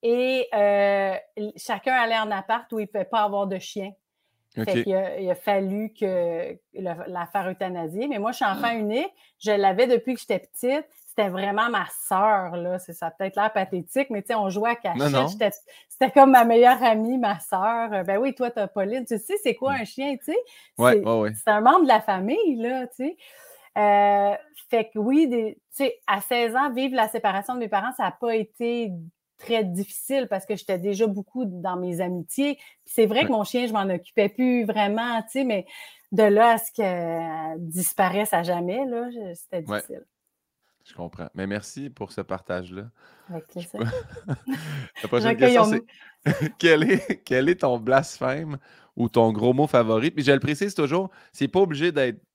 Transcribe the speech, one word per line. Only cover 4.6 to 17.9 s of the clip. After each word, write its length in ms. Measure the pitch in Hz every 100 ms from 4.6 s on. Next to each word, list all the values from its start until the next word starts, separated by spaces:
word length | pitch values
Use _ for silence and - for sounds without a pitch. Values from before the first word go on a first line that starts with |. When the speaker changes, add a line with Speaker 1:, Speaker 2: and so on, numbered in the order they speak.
Speaker 2:
Ok. 200 | 113 147
Speaker 1:
qu'il 120 | 202 190
a, 240 | 190 -
il 100 | 190
a 60 | 180
fallu 580 | - 196 196 202 214
que 600 | _ 196 185 170 165 - 180 _
le, 200 | - 185 170 180
la 200 | 180 170
faire 200 | 202 185
euthanasier. 600 | 185 190 180 160 180 277
Mais 100 | 233
moi, 140 | 214
je 60 | 247
suis 80 | 226
enfant 240 | 190 233
Speaker 2:
Ah. 20 |
Speaker 1:
unique. 380 | 233 208 226 381 _ _ _
Je 120 | 214
l'avais 340 | 202 196 185 247
depuis 300 | 240 240 247
que 40 |
j'étais 180 | - 190
petite. 460 | - - 247 285 302 _ -
C'était 220 | - 202
vraiment 400 | 180 202 202 240
ma 160 | 214 180 - -
sœur, 480 | 190 208 208 180 175
là. 240 | 175 180
C'est, 140 | 180
ça 140 | 170 165
a 40 |
peut-être 240 | - 190 190
l'air 180 | 214
pathétique, 560 | 214 190 180 160 262 277
mais 120 | 214
tu 40 | -
sais, 60 | 226
on 140 | 196
jouait 220 | 185 226
à 40 | -
cachette. 240 | 190 139
Speaker 2:
Non, 100 | 147
non. 180 | 135 139
Speaker 1:
J'étais, 240 | 208 214 - _ - _
c'était 220 | - 262
comme 200 | 277 269
ma 140 | 262 233
meilleure 360 | 233 247 254
amie, 380 | 247 220 226 254
ma 200 | 226 190
sœur. 540 | - 185 202 233 233